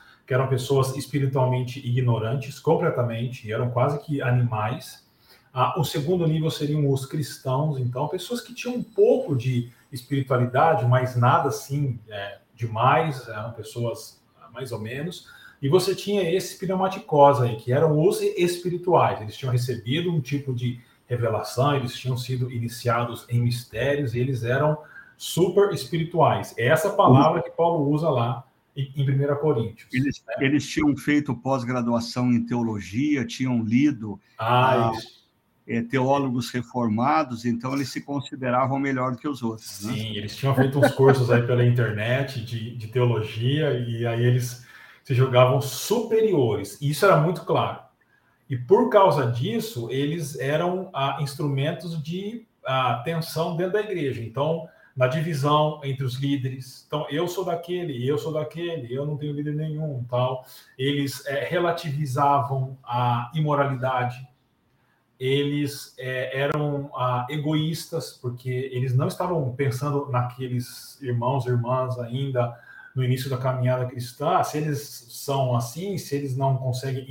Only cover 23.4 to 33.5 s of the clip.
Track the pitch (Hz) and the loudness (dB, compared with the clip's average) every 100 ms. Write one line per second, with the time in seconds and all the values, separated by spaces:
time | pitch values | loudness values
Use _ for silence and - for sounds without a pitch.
23.4 | 120 120 - 110 131 143 135 120 131 120 | 2 0 -6 -4 0 0 0 0 2 2
24.4 | 117 131 151 151 - - - _ - 160 | 0 2 2 0 -6 -20 -20 _ -6 2
25.4 | 185 196 202 147 - 160 165 165 131 107 | 4 6 4 2 -2 -4 -2 4 4 4
26.4 | - - 120 156 196 - 139 131 160 170 | -2 -2 2 4 4 4 8 8 8 4
27.4 | - - 165 165 143 147 165 127 117 123 | -2 0 2 2 2 2 2 2 0 -4
28.4 | - _ _ 143 135 147 139 135 143 143 | -10 _ _ -8 -6 -2 0 2 0 0
29.4 | 156 120 104 - - 127 139 - - - | 2 0 -2 -8 -4 -2 -2 -4 -8 0
30.4 | 135 147 143 156 147 131 - 147 143 117 | 2 2 0 0 2 2 2 0 0 -4
31.4 | 131 135 120 127 120 117 117 127 123 120 | 0 -2 0 0 2 0 -2 0 2 2
32.4 | 117 123 113 104 87 107 151 143 117 - | 2 0 0 -2 -4 -2 0 0 -2 -4
33.4 | 131 | -2